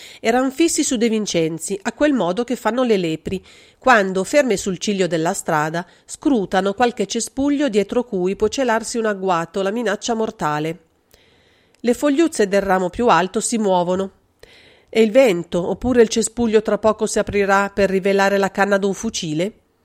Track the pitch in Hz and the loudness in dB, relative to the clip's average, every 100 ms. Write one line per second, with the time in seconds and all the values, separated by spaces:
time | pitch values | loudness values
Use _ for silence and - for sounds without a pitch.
0 | - - 226 247 269 262 330 - - 240 | -20 -6 -2 0 0 0 0 0 -2 0
1 | 226 220 202 165 160 160 - 196 240 - | 0 0 -2 -2 -2 -4 -8 -8 -6 0
2 | 302 254 170 185 240 247 214 247 247 196 | 0 2 0 -2 -4 -4 -2 0 0 0
3 | 165 160 - 185 - - - _ 262 226 | 0 -4 -6 -8 -10 -20 -20 _ 2 4
4 | 190 185 185 294 262 190 202 175 220 196 | 2 -2 0 2 2 0 -2 -4 -2 0
5 | 175 165 165 196 - 156 156 170 - _ | 0 0 -2 -2 -2 -2 0 -4 -8 _
6 | - - 311 233 180 190 196 196 240 - | -20 -6 0 0 0 0 0 0 0 0
7 | 196 233 - - 285 277 285 202 196 240 | -4 -6 -6 -4 -2 0 0 0 0 -2
8 | 240 190 185 196 214 277 247 226 226 240 | -2 -2 -2 0 -2 0 0 -2 -2 -4
9 | 220 196 190 170 170 196 190 233 214 208 | -2 -2 -2 -2 -2 -4 -4 -2 -4 -4
10 | - 226 220 - 151 151 160 170 _ _ | -4 -4 -4 -4 -4 -2 -4 -8 _ _
11 | _ _ _ _ _ _ _ _ 233 233 | _ _ _ _ _ _ _ _ -2 0
12 | 294 285 320 - 202 202 196 185 180 - | 0 2 2 0 0 0 2 0 0 0
13 | 240 165 185 220 - 226 202 180 175 185 | 2 2 2 -2 -4 -2 2 2 2 -2
14 | 196 - _ _ - - _ _ _ 220 | -4 -12 _ _ -20 -20 _ _ _ 2
15 | 220 247 254 175 165 175 180 190 247 247 | 4 6 4 2 -2 -4 -2 -2 2 4
16 | 226 226 214 - 233 214 214 202 220 214 | 4 2 -2 -2 2 2 2 0 0 0
17 | 214 214 196 202 196 196 202 - 190 190 | -2 -2 -2 0 2 2 0 0 0 2
18 | 196 196 196 196 190 - 196 196 196 185 | 2 2 2 2 0 0 2 2 0 -4
19 | 220 - 165 156 202 - _ _ | -8 -6 -4 -4 -4 -8 _ _